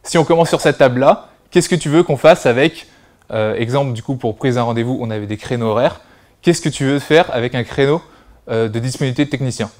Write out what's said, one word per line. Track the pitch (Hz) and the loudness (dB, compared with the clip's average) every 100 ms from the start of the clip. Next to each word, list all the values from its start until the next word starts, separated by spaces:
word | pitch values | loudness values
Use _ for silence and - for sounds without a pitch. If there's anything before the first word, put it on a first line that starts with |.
Si | - 170 | 0 0
on | 151 | 2
commence | 170 165 | 2 2
sur | 156 | 2
cette | 156 139 | 0 4
table-là, | 135 123 135 190 - _ _ | 2 4 2 2 -4 _ _
qu'est-ce | 175 165 | 0 0
que | 175 | -2
tu | 151 | 2
veux | 156 | 2
qu'on | 175 139 | 2 4
fasse | 156 180 135 | 4 4 2
avec, | 117 156 - - _ _ _ _ | 2 0 -2 -20 _ _ _ _
euh, | 110 107 110 | -4 -2 -2
exemple, | 117 139 139 | -2 -2 -2
du | 113 | -6
coup, | - 131 | -6 -4
pour | 117 104 | -4 -2
prise | 135 123 | -2 0
d'un | |
rendez-vous, | 117 117 120 131 | -2 -2 -2 -4
on | 113 | -6
avait | 107 104 | -6 -8
des | 104 | -10
créneaux | - 123 113 | -6 -4 -2
horaires. | 107 147 - _ _ _ _ | 0 0 -2 _ _ _ _
Qu'est-ce | 170 165 | 0 0
que | 160 | -2
tu | - 135 | -2 -2
veux | 143 | -2
faire | - 151 175 | 2 2 4
avec | 123 123 127 | -2 -4 -4
un | |
créneau, | 113 - 139 160 - _ _ _ - | -6 0 0 0 -4 _ _ _ -6
euh, | 113 113 | -2 -2
de | 113 | -2
disponibilité | 123 - 135 123 143 | -6 -4 -4 -2 -2
de | |
technicien ? | 127 131 - 107 _ | -2 -6 -4 -8 _